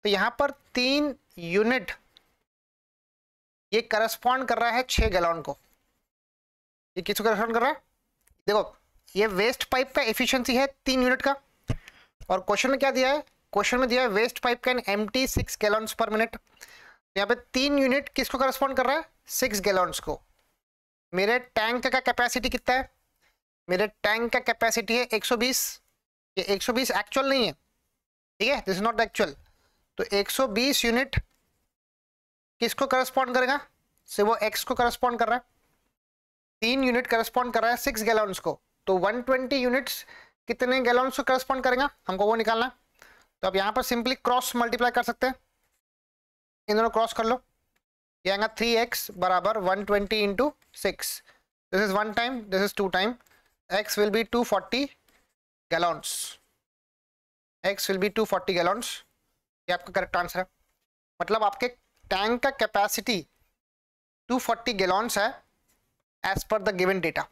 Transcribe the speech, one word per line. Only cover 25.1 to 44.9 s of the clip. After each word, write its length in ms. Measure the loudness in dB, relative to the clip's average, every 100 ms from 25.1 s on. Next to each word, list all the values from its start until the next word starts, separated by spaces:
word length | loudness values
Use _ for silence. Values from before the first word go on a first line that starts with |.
एक 120 | -2 -2
सौ 120 | 0
बीस। 440 | 0 -2 -4 -8 _ _ _ _ _ -8
ये 60 |
एक 200 | -2 -2
सौ 100 | 0
बीस 180 | -2 0
एक्चुअल 380 | -2 -2 -2 0
नहीं 160 | 2 0
है, 60 |
ठीक 1000 | -4 _ _ _ _ _ _ _ _ -2
है, 140 | 0
this 160 | -2 -2
is 80 | -2
not 120 | 0
the 80 | -2
actual। 280 | 0 -2 -4 -20 _ _ _ _ -8
तो 60 |
एक 260 | -2 0 0
सौ 180 | -2 0
बीस 380 | 2 0 2 2
यूनिट 340 | 0 0 -2 -4 _ _ _ _ _ _ _ _ _ _ _ _ _
किसको 280 | -4 0 2
करस्पॉन्ड 460 | 2 2 0 0
करेगा, 260 | 2 2 0 -4 _ _ _ _
से 180 | 0
वो 120 | 2 2
एक्स 280 | 0 -2
को 120 | -4 0
करस्पॉन्ड 440 | 0 2 -2 0
कर 80 | 0
रहा 80 | 0
है। 80 | -4 _ _ _ _ _ _ _ _ _ _ _
तीन 220 | -2 2
यूनिट 240 | 2 0 0
करस्पॉन्ड 460 | 0 0 -2 0
कर 80 | 0
रहा 100 | 2
है 60 | 0
सिक्स 260 | -2 -2
गैलन्स 360 | 0 2 0 -4
को। 220 | -6 -6 _ _ -2
तो 100 | 2
वन 240 | 2 -2
ट्वेंटी 340 | -2 -2 0 0
यूनिट्स 500 | 2 0 -2 -12 -12 -20 -20 _ -8
कितने 320 | -2 0 2
गैलन्स 360 | 4 2 2 -2
को 60 |
करस्पॉन्ड 400 | 0 0 0 -2
करेगा, 260 | 0 0 0 _ -8
हमको 180 | 0 2
वो 100 | 2
निकालना 300 | 0 0 -2
है। 60 | -6 _ _ -20 -20 _ _
तो 60 | -2
आप 80 | 0
यहाँ 160 | 0
पर 100 | -2
simply 340 | -2 -2 -2 -2
क्रॉस 400 | 0 0 0 -2
मल्टीप्लाई 360 | -2 2 2